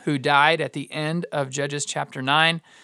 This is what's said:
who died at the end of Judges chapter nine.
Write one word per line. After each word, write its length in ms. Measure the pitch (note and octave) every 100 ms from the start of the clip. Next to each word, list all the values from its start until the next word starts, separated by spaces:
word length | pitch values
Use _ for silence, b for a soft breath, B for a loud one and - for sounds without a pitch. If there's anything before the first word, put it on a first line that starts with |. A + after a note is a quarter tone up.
| -
who 120 | C#3+
died 420 | C#3+ C#3+ D3+ E3
at 140 | C#3
the 180 | D3+ C3+
end 360 | D3+ D3+ E3+ -
of 200 | D3 C3+
Judges 340 | C3+ C#3+ C#3+ -
chapter 380 | D3 C#3 C#3
nine. 400 | C3 D3+ D#3+ E3 _ b